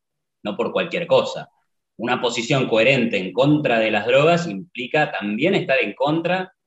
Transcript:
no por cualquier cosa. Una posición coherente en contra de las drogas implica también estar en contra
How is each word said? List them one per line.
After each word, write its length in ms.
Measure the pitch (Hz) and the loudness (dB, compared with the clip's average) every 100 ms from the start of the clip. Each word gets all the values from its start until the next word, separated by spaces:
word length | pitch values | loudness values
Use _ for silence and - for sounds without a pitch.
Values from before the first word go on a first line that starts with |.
| _ _ _ _ | _ _ _ _
no 140 | 104 101 | -4 -2
por 160 | 107 | -2
cualquier 320 | 98 87 92 85 | -2 -4 -4 0
cosa. 420 | 131 - - - _ _ _ _ - | 2 0 -6 -14 _ _ _ _ -8
Una 220 | 123 120 | -4 -2
posición 480 | 120 113 113 139 117 | -2 -2 0 0 2
coherente 500 | 110 123 135 113 98 | 4 4 4 0 -2
en 140 | 92 | -2
contra 480 | 120 139 151 135 113 | 0 2 2 2 0
de 120 | 110 | 0
las 160 | 107 110 | 0 2
drogas 400 | 135 151 175 170 | 4 4 2 -2
implica 640 | 98 87 - 123 151 147 | -8 -10 -12 -4 -2 -2
también 420 | 98 101 107 165 190 | -4 -6 -2 0 0
estar 220 | 135 135 | 0 0
en 140 | 104 | -2
contra 580 | - 139 160 170 185 185 _ | -2 -2 0 -2 -4 -6 _